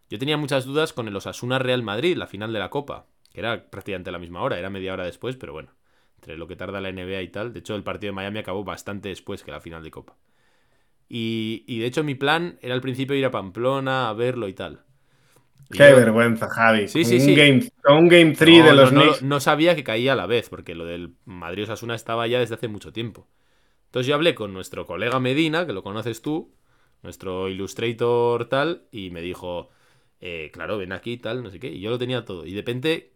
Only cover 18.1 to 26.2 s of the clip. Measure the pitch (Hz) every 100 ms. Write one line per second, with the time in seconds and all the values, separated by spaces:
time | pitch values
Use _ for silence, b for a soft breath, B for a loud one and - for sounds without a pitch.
18.1 | 175 160 135 160 165 156 143 127 139 -
19.1 | 135 135 143 160 151 165 156 120 113 131
20.1 | 120 90 117 - 87 85 85 82 87 85
21.1 | _ - 90 85 95 104 104 113 113 -
22.1 | 117 117 123 113 110 113 104 80 110 117
23.1 | - _ _ _ _ _ _ _ 127 127
24.1 | 147 170 127 101 92 - 92 85 87 117
25.1 | 127 127 139 160 160 165 95 98 107 113
26.1 | 107